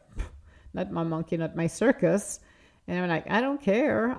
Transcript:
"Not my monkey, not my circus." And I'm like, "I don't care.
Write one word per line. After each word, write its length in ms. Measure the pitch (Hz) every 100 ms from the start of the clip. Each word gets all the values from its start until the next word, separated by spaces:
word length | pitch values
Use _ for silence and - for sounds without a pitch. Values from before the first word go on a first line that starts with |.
| _ - - - - - -
"Not 180 | - 196
my 120 | 170
monkey, 340 | 165 160 170 165
not 180 | 160 -
my 120 | 165
circus." 720 | - 226 - 165 196 - - - _ - _ -
And 120 | 175
I'm 100 | 180
like, 200 | 160 -
"I 100 | 202
don't 220 | 262 285
care. 520 | - 214 285 214 233